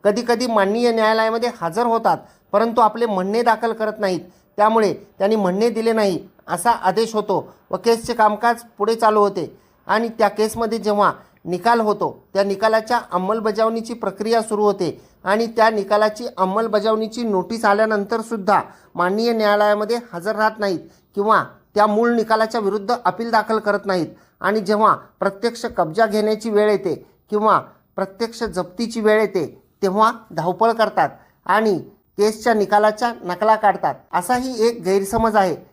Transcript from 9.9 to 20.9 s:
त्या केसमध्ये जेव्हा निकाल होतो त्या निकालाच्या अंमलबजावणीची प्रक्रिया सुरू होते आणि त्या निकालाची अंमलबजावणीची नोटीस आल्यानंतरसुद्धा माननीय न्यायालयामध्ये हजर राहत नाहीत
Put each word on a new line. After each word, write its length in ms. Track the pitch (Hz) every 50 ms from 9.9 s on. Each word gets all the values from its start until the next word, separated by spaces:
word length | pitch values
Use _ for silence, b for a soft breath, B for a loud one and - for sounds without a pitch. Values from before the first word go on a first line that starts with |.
| 190 220 233 226
त्या 180 | 226 - 214 202
केसमध्ये 480 | 202 208 214 220 214 226 233 220 226 226
जेव्हा 320 | 190 214 208 202 202 170 - B B B B B _
निकाल 340 | 165 180 175 175 233 240 233
होतो 300 | 220 214 202 208 175 143 - - _ _ -
त्या 100 | 196 202
निकालाच्या 560 | 196 196 190 220 220 220 220 220 220 240 233 - -
अंमलबजावणीची 840 | - 180 185 190 220 226 214 220 202 208 220 226 226 226 226 226 240
प्रक्रिया 480 | 226 - 196 - - 208 226 233 226
सुरू 220 | 220 220 214 202 208
होते 340 | 208 196 196 185 151 127 B B B B B -
आणि 220 | 185 202 220 233
त्या 220 | 226 226 233 220 226
निकालाची 560 | 220 208 190 196 208 208 214 214 214 214 240 - -
अंमलबजावणीची 840 | - 190 185 190 214 226 226 202 208 196 220 220 220 220 214 220 240 240
नोटीस 420 | 226 202 185 175 180 226 220 233
आल्यानंतरसुद्धा 960 | 208 202 202 220 220 220 208 202 196 233 226 220 - 233 214 190 202 202 160 - B B B B B B
माननीय 360 | - 175 180 196 214 226 240 233
न्यायालयामध्ये 640 | 226 214 208 208 208 208 208 208 208 214 202 233 240 233 - 175
हजर 220 | 175 165 208 214
राहत 240 | 202 220 220 220 220
नाहीत 200 | 208 196 185 160 - b